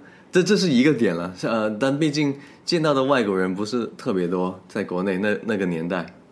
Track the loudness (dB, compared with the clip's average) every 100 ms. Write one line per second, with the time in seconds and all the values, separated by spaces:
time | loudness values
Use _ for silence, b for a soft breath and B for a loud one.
0 | B B B 2 4 2 4 4 4 4
1 | 2 0 -6 -6 -4 -2 -2 0 0 0
2 | 0 0 -2 -2 B B -4 0 2 2
3 | 2 2 2 0 0 -2 -4 -4 -6 -8
4 | -4 -2 0 -2 -2 -6 -10 -6 -4 -2
5 | -2 0 -2 -2 -2 -2 -2 -2 -4 -4
6 | -6 -14 -20